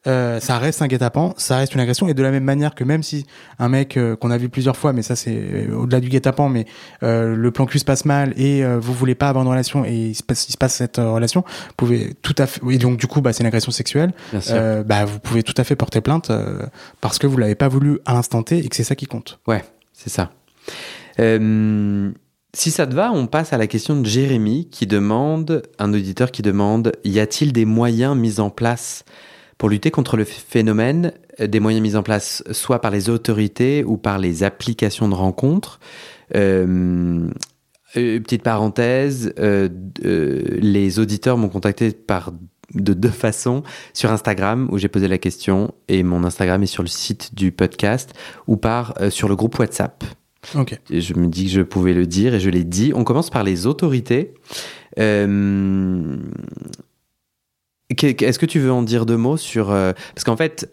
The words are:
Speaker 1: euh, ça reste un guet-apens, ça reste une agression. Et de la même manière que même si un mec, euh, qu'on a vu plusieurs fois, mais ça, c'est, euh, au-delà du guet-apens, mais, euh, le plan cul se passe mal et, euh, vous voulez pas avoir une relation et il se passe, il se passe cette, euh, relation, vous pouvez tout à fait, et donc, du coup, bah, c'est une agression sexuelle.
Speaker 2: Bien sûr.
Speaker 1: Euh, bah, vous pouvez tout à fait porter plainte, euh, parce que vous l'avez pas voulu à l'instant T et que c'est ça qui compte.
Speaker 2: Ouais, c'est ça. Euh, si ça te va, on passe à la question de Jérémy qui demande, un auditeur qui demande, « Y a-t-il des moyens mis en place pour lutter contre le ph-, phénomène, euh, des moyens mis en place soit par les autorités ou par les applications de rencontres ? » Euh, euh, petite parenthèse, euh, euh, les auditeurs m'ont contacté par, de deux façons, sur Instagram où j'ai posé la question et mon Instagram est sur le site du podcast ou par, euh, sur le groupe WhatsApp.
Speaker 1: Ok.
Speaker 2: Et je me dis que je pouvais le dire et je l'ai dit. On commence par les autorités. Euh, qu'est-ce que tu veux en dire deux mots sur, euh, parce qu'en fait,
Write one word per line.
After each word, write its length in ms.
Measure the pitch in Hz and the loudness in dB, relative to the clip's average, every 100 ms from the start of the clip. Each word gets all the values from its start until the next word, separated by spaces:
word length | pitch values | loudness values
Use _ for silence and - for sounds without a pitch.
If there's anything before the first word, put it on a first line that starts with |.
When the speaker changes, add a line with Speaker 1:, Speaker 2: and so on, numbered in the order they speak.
| 135 | -2
Speaker 1:
euh, 320 | 127 123 117 | 0 0 -2
ça 180 | - 123 | -2 0
reste 220 | 139 156 | 0 0
un 60 | 143 | 0
guet-apens, 460 | 127 123 143 175 - | 0 0 0 -2 -2
ça 220 | - 131 | -2 0
reste 160 | 135 135 | 0 0
une 60 | |
agression. 260 | 120 123 185 | 0 0 0
Et 60 | |
de 100 | 135 | 2
la 80 | 135 | 2
même 140 | 135 131 | 2 2
manière 280 | 139 147 | 0 0
que 120 | - 127 | -2 0
même 180 | 160 | 0
si 220 | 151 147 143 - - - | -2 -8 -10 -16 -18 -4
un 80 | 120 | 0
mec, 300 | 131 135 131 | 2 0 0
euh, 180 | 117 110 | 0 0
qu'on 160 | 120 | 0
a 60 | 120 | 0
vu 100 | 123 | -2
plusieurs 300 | 131 127 123 | 0 0 2
fois, 160 | 151 | 0
mais 80 | 127 | 0
ça, 160 | 107 120 | -2 -4
c'est, 180 | - 110 | -4 -4
euh, 400 | 98 95 107 110 | -4 -4 -4 -2
au-delà 240 | 123 127 | 0 2
du 80 | 123 | 2
guet-apens, 400 | 131 135 131 143 | 0 2 2 0
mais, 180 | 120 110 - - - | 0 -4 -10 -20 -6
euh, 320 | 120 113 113 113 | 0 0 0 0
le 160 | 120 | 0
plan 140 | 120 131 | 0 0
cul 140 | 143 | 0
se 60 | - | 0
passe 200 | 135 151 | 0 2
mal 280 | 143 135 120 | 2 0 0
et, 260 | 135 139 | 0 2
euh, 160 | 131 120 | 2 0
vous 140 | 117 | -2
voulez 200 | 123 131 | 0 0
pas 140 | 123 143 | 2 2
avoir 160 | 131 | 2
une 60 | 127 | 2
relation 320 | 127 123 143 | 2 0 -2
et 100 | 113 | 0
il 220 | 117 113 110 | -2 -2 -4
se 80 | |
passe, 240 | - 123 - | -4 -4 -4
il 60 | |
se 40 | - | -2
passe 180 | 131 - | 0 0
cette, 240 | 123 - | -2 0
euh, 120 | 117 | 0
relation, 320 | 113 117 180 180 | 2 2 0 -2
vous 280 | - - - | -6 -14 -2
pouvez 380 | 120 117 - - | 2 2 0 -6
tout 140 | - 143 | -2 0
à 100 | 135 | 0
fait, 140 | - 127 | -2 0
et 60 | 127 | 2
donc, 200 | 123 123 | 2 2
du 100 | 127 | 0
coup, 120 | 147 | 0
bah, 140 | 131 | 0
c'est 100 | 113 | 2
une 40 | 117 | 2
agression 240 | 110 113 | 0 0
sexuelle. 400 | - 113 143 175 - - | -4 -2 0 0 -2 -6
Speaker 2:
Bien 80 | 104 | -6
sûr. 160 | - 117 | -2 0
Speaker 1:
Euh, 280 | 110 107 | 2 0
bah, 200 | 107 104 | 2 2
vous 160 | 104 104 | 0 -4
pouvez 240 | - 117 | -2 0
tout 120 | 110 - | 0 0
à 80 | 123 | 0
fait 100 | 135 | 0
porter 240 | - 127 | 0 0
plainte, 300 | 135 160 - | 2 0 0
euh, 300 | 110 101 95 - - - - | -2 -2 -6 -10 -14 -20 -8
parce 180 | - - | -4 0
que 80 | 139 | 2
vous 100 | 131 | 2
l'avez 180 | 107 104 | 2 2
pas 120 | 139 | 2
voulu 320 | 131 143 147 - | 4 2 2 0
à 80 | |
l'instant 280 | 120 - 117 | 0 0 -2
T 180 | 110 165 | 0 -2
et 100 | 117 | 0
que 60 | - | -2
c'est 100 | 117 | -2
ça 80 | 135 | -4
qui 120 | 131 | -6
compte. 320 | 117 - - - | -10 -12 -8 -2
Speaker 2:
Ouais, 160 | 107 - _ _ | -2 -2 _ _
c'est 180 | - - | -18 -8
ça. 200 | - 87 - _ _ - - - - - - | -4 -4 -6 _ _ -18 -16 -16 -18 -8 0
Euh, 920 | 113 110 110 110 107 104 104 101 98 - _ _ _ | 4 4 2 2 2 2 0 0 -2 -6 _ _ _
si 160 | - 165 | -4 -2
ça 160 | 156 143 | 0 0
te 80 | |
va, 180 | 131 226 | 0 0
on 140 | 190 117 | 0 0
passe 260 | 151 160 | -2 0
à 60 | 131 | 0
la 80 | 110 | 0
question 340 | 110 - 147 | 0 0 0
de 60 | 107 | 2
Jérémy 640 | 117 135 123 107 131 175 | 2 2 2 2 0 -4
qui 160 | - 98 | -6 0
demande, 800 | 104 101 113 147 160 160 160 - - | 2 2 2 0 -2 -2 -2 -4 -4
un 120 | 104 | 0
auditeur 400 | 104 95 92 127 | 0 -2 -2 -2
qui 120 | - | 0
demande, « 500 | 104 101 101 113 113 - | 0 2 2 2 0 -2
Y 160 | 104 98 | 0 0
a-t-il 320 | 107 - 151 | 0 0 0
des 140 | 117 110 | 2 2
moyens 500 | 110 120 117 131 139 | 2 2 2 0 2
mis 240 | 113 104 | 0 0
en 120 | 104 | -2
place 520 | - 117 120 - - - - - - - - | -2 -2 -2 -8 -14 -18 -20 -20 -20 -20 -2
pour 120 | 110 | 0
lutter 200 | 104 156 | 2 0
contre 280 | - 127 113 | 0 0 0
le 60 | |
ph-, 160 | 104 - - | -2 -6 -2
phénomène, 640 | 120 110 107 117 160 175 - - - | 0 2 2 2 2 -2 -4 -16 -6
euh, 60 | 107 | -2
des 120 | 107 | 2
moyens 220 | 107 110 | 2 2
mis 140 | 110 104 | 2 0
en 80 | |
place 400 | 98 107 - - - | 0 -2 -2 -8 -8
soit 280 | 104 - 120 | -6 -2 0
par 120 | 110 | 0
les 180 | 101 95 | 0 0
autorités 760 | 117 117 107 104 - 127 147 | 0 0 0 0 0 0 2
ou 140 | 117 107 | 0 -2
par 220 | 107 98 | 0 0
les 240 | 92 82 | 0 0
applications 640 | 98 - - 113 107 - 107 | -2 -2 -6 0 -2 0 0
de 60 | 92 | 2
rencontres ? » 640 | 95 - 131 180 - - - - - - - - | 0 2 0 0 -2 -12 -20 -20 -20 -20 -4 0
Euh, 920 | 98 95 92 90 90 87 87 85 82 - - _ _ _ _ 120 | 4 4 2 2 2 0 0 0 -2 -6 -12 _ _ _ _ -2
euh, 220 | 120 113 | 0 -2
petite 240 | 107 113 | -2 -2
parenthèse, 880 | 120 110 107 101 120 131 143 131 113 - | 0 0 0 0 0 2 0 -2 -6 0
euh, 280 | 104 98 95 90 95 - - | 2 2 0 -2 -12 -6 0
euh, 360 | 90 73 67 - - | 0 0 0 -2 0
les 400 | 104 101 98 90 | 2 2 2 2
auditeurs 380 | 107 104 127 123 | 0 0 0 2
m'ont 120 | 104 | 0
contacté 420 | 95 101 98 113 | 0 -2 0 -2
par, 400 | 107 - 95 85 85 87 _ - | -2 -4 -4 -4 -12 -16 _ -10
de 200 | 90 98 | -2 0
deux 160 | 90 117 | 2 0
façons, 520 | - 113 - 123 131 143 - - | 0 -2 -2 -2 -4 -6 -14 -14
sur 180 | - 117 | -2 0
Instagram 560 | 110 - 95 98 117 131 | 0 0 0 0 0 0
où 60 | 98 | 0
j'ai 80 | 98 | 0
posé 200 | 98 95 | 2 2
la 120 | 92 | 0
question 520 | 95 - - 95 104 - - | -2 -4 0 0 0 -6 -2
et 140 | 95 | 0
mon 200 | 90 87 87 | 2 2 0
Instagram 380 | - 92 92 | 0 0 2
est 20 | 98 | 0
sur 160 | - | -2
le 80 | 87 | -6
site 460 | - - - - - | -6 -6 -8 -10 -2
du 160 | 95 | 0
podcast 600 | - 90 - 104 127 - - - - - | 2 0 0 -2 -2 -6 -18 -20 -10 -2
ou 100 | 104 | 0
par, 380 | 113 120 117 - | 0 -2 -4 -4
euh, 100 | 98 | -2
sur 200 | - - | 0 0
le 60 | 98 | 0
groupe 220 | 113 - | 0 0
WhatsApp. 440 | 113 - - - - - _ _ - 147 | -2 -2 -6 -6 -14 -14 _ _ -6 -4
Speaker 1:
Ok. 220 | 127 123 - | -4 -6 -6
Speaker 2:
Et 100 | 117 | -4
je 140 | 92 | -2
me 140 | 87 87 | 0 0
dis 180 | 82 95 | 0 0
que 60 | |
je 100 | 95 | 2
pouvais 320 | 87 95 90 | 2 2 2
le 120 | 87 90 | 4 2
dire 260 | 90 120 | 2 2
et 60 | 110 | 2
je 100 | 95 | 2
l'ai 140 | 87 | 2
dit. 280 | 85 92 131 131 | 0 0 2 2
On 80 | |
commence 260 | 113 127 165 | 2 0 0
par 140 | 127 | 0
les 240 | 98 90 104 | 0 0 0
autorités. 640 | 147 170 131 - 123 185 - - - - - - - | 0 0 0 0 -2 -2 -10 -18 -14 -14 -18 -10 0
Euh, 1160 | 107 104 101 101 101 98 98 95 95 92 80 67 73 - - - - - - _ _ _ _ _ _ _ _ _ - 123 | 2 4 2 2 2 2 2 0 0 -2 -4 -8 -10 -12 -14 -14 -16 -18 -20 _ _ _ _ _ _ _ _ _ -8 0
qu'est-ce 440 | 147 123 120 120 | 2 4 2 2
que 60 | - | 0
tu 140 | 165 | 2
veux 120 | 131 | 2
en 100 | 127 | 2
dire 240 | 113 120 113 | 2 2 2
deux 120 | 117 | 2
mots 200 | 120 151 | 2 0
sur, 340 | - 113 101 | -2 -2 2
euh, 220 | 101 95 92 - | 2 2 -2 -8
parce 100 | - | -4
qu'en 120 | - 113 | 0 0
fait, 340 | 160 - - | 0 -4 -8